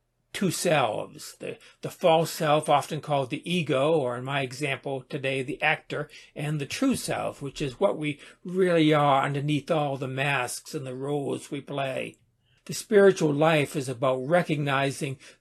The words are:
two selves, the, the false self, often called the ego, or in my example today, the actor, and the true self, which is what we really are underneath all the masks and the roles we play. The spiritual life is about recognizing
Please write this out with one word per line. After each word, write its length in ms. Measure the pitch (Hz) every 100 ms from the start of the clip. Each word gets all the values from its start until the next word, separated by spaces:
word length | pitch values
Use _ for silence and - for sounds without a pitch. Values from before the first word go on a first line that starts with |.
| _ _ _ -
two 140 | 185
selves, 840 | - 185 151 117 107 101 101 - -
the, 160 | - - - _
the 80 | -
false 420 | - 180 160 160
self, 380 | - 156 151 151
often 320 | 143 - 156
called 300 | - 143 127
the 200 | 151 -
ego, 420 | 180 151 131 143
or 260 | 165 123 120
in 60 |
my 180 | 131 143
example 600 | 131 127 143 131 143 135 -
today, 340 | 131 135 135
the 200 | 131 -
actor, 480 | 151 151 _ 139 147 - -
and 260 | - 147 151
the 60 | 139
true 280 | - 269
self, 460 | 208 - 113 110 -
which 220 | 139 -
is 180 | 147 120
what 160 | 196 156
we 240 | 151 143 - -
really 480 | 180 185 185 170 156
are 320 | 151 143 135
underneath 460 | 143 143 147 151 -
all 260 | 160 147 135
the 100 | 131
masks 680 | 131 143 139 123 - -
and 120 | 151 131
the 80 |
roles 560 | 127 135 147 135 127 -
we 120 | 143
play. 560 | - 143 135 131 110 - _ _ _ _ -
The 80 |
spiritual 580 | 165 - 208 196 185 156
life 420 | 143 156 156 135
is 140 | 160 131
about 400 | 120 135 131 131
recognizing 880 | 175 175 147 143 135 139 123 143 135 - -